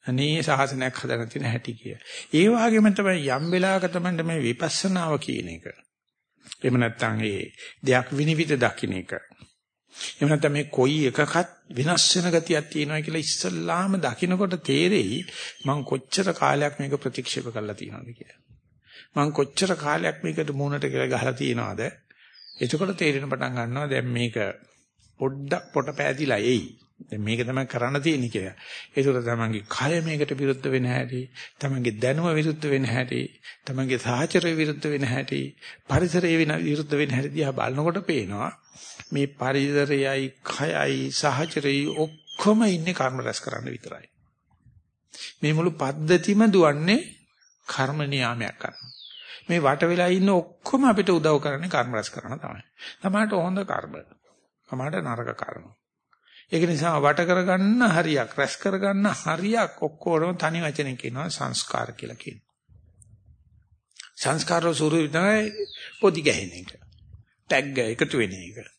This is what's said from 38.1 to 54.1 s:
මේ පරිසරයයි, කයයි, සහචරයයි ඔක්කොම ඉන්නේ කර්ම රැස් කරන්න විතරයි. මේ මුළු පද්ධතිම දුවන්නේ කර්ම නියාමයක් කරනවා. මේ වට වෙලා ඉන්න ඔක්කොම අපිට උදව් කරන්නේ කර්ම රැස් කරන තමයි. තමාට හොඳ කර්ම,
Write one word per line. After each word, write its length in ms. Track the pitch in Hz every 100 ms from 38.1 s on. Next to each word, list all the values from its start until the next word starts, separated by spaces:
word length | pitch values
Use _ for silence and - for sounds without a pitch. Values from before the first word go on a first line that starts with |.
| 147 95 101 92 - _ - - - -
මේ 200 | 143 143
පරිසරයයි, 1000 | 143 131 139 139 143 143 139 135 135 135 -
කයයි, 680 | - - 147 160 143 135 135
සහචරයයි 720 | 139 147 131 160 156 143 139 147 -
ඔක්කොම 640 | 156 - - - 202 214
ඉන්නේ 300 | 220 180 160
කර්ම 240 | 175 131 131
රැස් 200 | 117 107
කරන්න 260 | - 120 127
විතරයි. 400 | 120 - - - _ _ _ _ _ _ _ _ _ _ - - -
මේ 160 | 151
මුළු 180 | 156 175
පද්ධතිම 760 | 160 135 147 156 180 180 202 220
දුවන්නේ 520 | 190 160 143 165 233 370 - _ _ _ _ -
කර්ම 320 | - 135 151
නියාමයක් 520 | 143 139 123 120 104 -
කරනවා. 340 | - - - - - - - -
මේ 160 | - 175
වට 220 | 143 147
වෙලා 240 | 170 175 180
ඉන්න 220 | 185 196
ඔක්කොම 540 | 185 - - - 262
අපිට 260 | 269 214 196
උදව් 280 | 170 156 151
කරන්නේ 300 | 147 139 180
කර්ම 240 | 160 123
රැස් 180 | 113 104
කරන 280 | - - -
තමයි. 240 | - - - _ - -
තමාට 360 | 196 202 214
හොඳ 300 | 202 180 185
කර්ම, 320 | 190 87 - - -